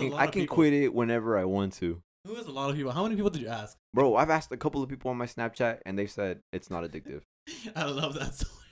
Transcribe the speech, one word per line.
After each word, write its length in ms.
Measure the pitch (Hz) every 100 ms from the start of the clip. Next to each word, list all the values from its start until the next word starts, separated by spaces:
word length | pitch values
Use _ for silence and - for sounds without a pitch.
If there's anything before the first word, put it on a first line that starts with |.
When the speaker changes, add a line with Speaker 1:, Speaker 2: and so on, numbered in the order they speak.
Speaker 1:
can, 60 | 135
Speaker 2:
lot 80 | 147
Speaker 1:
I 40 |
Speaker 2:
of 80 | 139
Speaker 1:
can 100 | 202
Speaker 2:
people? 120 | 147
Speaker 1:
quit 180 | 165 156
it 220 | 143 139
whenever 440 | 117 117 117 113 107
I 60 |
want 300 | 92 98 98
to." 260 | - 87 85 - _ 190
Speaker 2:
Who 100 | 233
is 100 | 226
a 40 |
lot 200 | 135 139
of 60 | 143
people? 140 | 135
How 100 | 135
many 140 | 214 208
people 120 | 202
did 120 | 165
you 60 | 110
ask? 280 | 113 107 - _
Speaker 1:
Bro, 240 | 117 135 113
I've 140 | 156
asked 200 | 160 -
a 60 | 123
couple 260 | 151 143
of 60 | 135
people 220 | 131 131
on 80 | 123
my 80 | 120
Snapchat, 540 | - 117 - 120 117
and 140 | - 98
they've 120 | 101
said 300 | - 98 90 _
it's 160 | 90 -
not 140 | 87
addictive. 360 | 85 80 - 71 - _ -
Speaker 2:
<laughs> 280 | - 226 156
I 80 |
love 300 | 147 135 147
that 200 | 143 131
source. 220 | - - - -